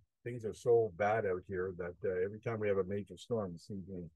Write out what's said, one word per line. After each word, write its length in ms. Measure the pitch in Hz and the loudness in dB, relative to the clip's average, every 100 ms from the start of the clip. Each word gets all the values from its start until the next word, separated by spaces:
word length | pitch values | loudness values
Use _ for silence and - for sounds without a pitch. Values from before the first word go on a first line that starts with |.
| _ _ | _ _
things 220 | 120 120 107 | -10 -6 -6
are 80 | |
so 360 | 90 123 117 110 85 | -2 6 6 6 2
bad 300 | 104 110 101 | 2 4 2
out 160 | 90 - | -2 -2
here 280 | 95 95 87 | -4 -2 -4
that, 180 | 87 - | -6 -4
uh, 120 | 101 90 | -2 0
every 160 | 98 107 | 0 -2
time 200 | 120 113 | -4 0
we 80 | 104 | 2
have 100 | 98 | 2
a 60 | |
major 340 | 92 101 98 87 | 2 -2 -6 -12
storm, 360 | - 117 98 | -4 -2 -2
it 60 | 82 | -6
seems 260 | - 98 90 | -10 -10 -8
we 100 | 92 | -10
lose 120 | 82 | -10